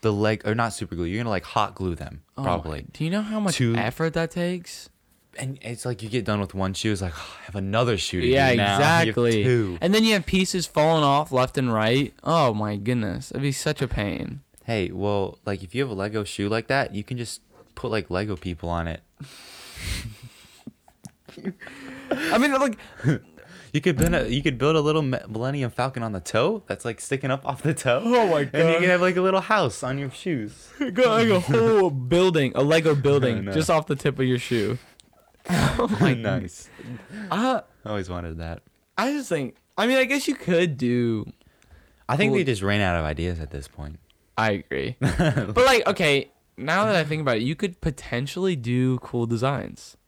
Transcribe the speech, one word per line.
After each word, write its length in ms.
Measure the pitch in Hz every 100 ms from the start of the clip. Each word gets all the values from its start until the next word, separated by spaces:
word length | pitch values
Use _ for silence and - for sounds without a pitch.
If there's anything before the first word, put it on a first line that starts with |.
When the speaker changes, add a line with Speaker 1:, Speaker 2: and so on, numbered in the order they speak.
Speaker 1:
the 100 | 110
leg, 300 | 101 107 110 -
or 80 |
not 200 | 110 117
super 220 | - 104 85
glue, 100 | 85
you're 140 | 101
gonna, 60 | 120
like, 160 | 98 -
hot 300 | - 101 95
glue 200 | 95 85
them, 280 | - 71 _ -
Speaker 2:
Oh 40 |
my, 60 | 135
Speaker 1:
probably. 360 | 87 80 76 -
Speaker 2:
do 140 | - 156
you 40 |
know 120 | 196
how 180 | 214 214
much 160 | 202 -
Speaker 1:
Two 180 | 120 113
Speaker 2:
effort 340 | 104 - 160
that 180 | 165 165
takes? 580 | 175 175 180 170 - - _ _ _ _ -
Speaker 1:
And 220 | 131 135
it's 220 | 113 120
like 180 | 127 110
you 60 | 107
get 160 | 120
done 160 | 101 104
with 140 | 95
one 200 | 95 95
shoe, 200 | 95 113
it's 80 | 101
like, 100 | 92
"Oh, 220 | 80 - -
I 40 | -
have 80 | 98
another 420 | 98 107 131 104
shoe 240 | - 90
to 60 | 123
Speaker 2:
Yeah, 240 | 131 135
Speaker 1:
do 40 | 120
now." 60 | 101 98
You 60 |
have 240 | 147 165 165
Speaker 2:
exactly. 340 | 110 120 110
Speaker 1:
two. 340 | 110 120 104 87
Speaker 2:
And 120 | 175
then 120 | 208 226
you 80 |
have 120 | 214 160
pieces 400 | 190 185 185 160
falling 380 | - 151 160
off 260 | 147 139 151
left 240 | 131 127 -
and 160 | 127
right. 400 | 110 107 127 123 -
Oh 300 | - 165 139
my 240 | 107 104 104
goodness. 520 | 101 123 104 90 135
That'd 120 | -
be 100 | 139
such 300 | 135 - 151
a 60 | 127
pain. 500 | - 101 - - 139 _ _
Speaker 1:
Hey, 280 | - 113 90
well, 460 | 92 101 101 95 - -
like, 160 | 98
if 140 | 92 120
you 60 |
have 80 | 135
a 20 |
Lego 300 | 98 101 107
shoe 240 | 104 - 101
like 200 | 113 113
that, 280 | 135 131 98
you 80 |
can 140 | 104 123
just 240 | 117 - _ _ - -
put, 160 | 123
like, 180 | 110 90
Lego 280 | 90 107 92
people 320 | 92 85 87
on 180 | 85 85
it. 140 | 80 _ _ 143 - - - - - - - 113 107 - - - - - _ _ _ - _ -
<laughs> 260 | - - - - - - - -
Speaker 2:
I 260 | 269 320 240
mean, 160 | 285
like 240 | 269 277 214 - -
Speaker 1:
<laughs> 180 | 123 127 - - - - -
You 80 | 147
could 160 | 165 143
build 160 | 165
a, 200 | 165 113
you 80 | 127
could 160 | 147 123
build 200 | 139 156
a 20 |
little 200 | 147 156
Me-, 160 | 143 127 -
Millennium 420 | 110 123 143 127
Falcon 320 | - 127 131
on 120 | 113
the 80 | 98
toe 420 | - 110 143 220 -
that's, 200 | 101 120
like, 160 | 113
sticking 280 | - 139 135
up 160 | 135 -
off 160 | 139
the 120 | 151
toe. 280 | 156 131 120 226
Speaker 2:
Oh 220 | 247 214
my 120 | 156
Speaker 1:
And 120 | 139
you 60 | 147 165
Speaker 2:
God. 60 | 165
Speaker 1:
can 40 | 180
have, 120 | 180
like, 160 | 180 180
a 40 |
little 200 | 185 190
house 420 | 165 214 147 -
on 140 | 127 135
your 120 | 139
shoes. 580 | - 196 147 107 - - -
Speaker 2:
<laughs> 40 |
Got, 280 | 277 190 254
like, 200 | 220 226
a 140 | 185
whole 480 | 175 226 226 220 185
building, 640 | 139 127 170 185 160 135 -
a 80 |
Lego 320 | 139 160 160 143
Speaker 1:
<laughs> 0 |
Speaker 2:
building, 440 | 139 143 131 110
Speaker 1:
I 20 |
know. 100 | 98
Speaker 2:
just 180 | 120 156
off 160 | 165 147
the 100 | 139
tip 200 | 151 135
of 80 | 131
your 140 | 123
shoe. 380 | - 120 101 120
<laughs> 40 | - _ - _ _ _ -
Oh 400 | 180 139 - 233 202
my 140 | 208
Speaker 1:
<laughs> 20 | 120
Nice. 540 | 110 92 90 - - - - 123 - 214 202
Speaker 2:
Uh, 320 | 165 247 254 - _ 107
Speaker 1:
I 40 |
always 200 | 104 90
wanted 300 | 87 87 80
that. 240 | 82 82 _ _ _ -
Speaker 2:
I 140 | 233
just 180 | 294 262
think, 280 | 165 127 - _ -
I 80 | 220
mean, 120 | 262
I 80 | 254
guess 220 | 277 -
you 60 |
could 420 | 285 - 170 180 135
do 560 | 123 120 120 110 - - _ _ _ - _ _ -
Speaker 1:
I 60 | 135
think 140 | 208
Speaker 2:
cool 60 | 208
Speaker 1:
they 40 | 151
just 180 | 110
ran 180 | 98 104
out 140 | 98 87
of 100 | 78
ideas 340 | 78 87 85
at 120 | 76
this 160 | 71 69
point. 320 | - 76 80 _ _ _ -
Speaker 2:
I 140 | 110
agree. 440 | 101 - 67 69 123
Speaker 1:
<laughs> 40 |
Speaker 2:
But, 560 | - - 165 131 104 107
like, 280 | 254 247 -
okay, 460 | 202 160 139 - _ _ -
now 280 | 131 175 214
that 100 | 190
I 80 |
think 180 | 147 156
about 160 | 143 113
it, 60 |
you 120 | 120 160
could 240 | 202 175
potentially 760 | 165 135 - 120 139 - 190 165
do 420 | 117 123 127 127
cool 280 | - 123 117
designs. 720 | 117 127 143 - 50 - -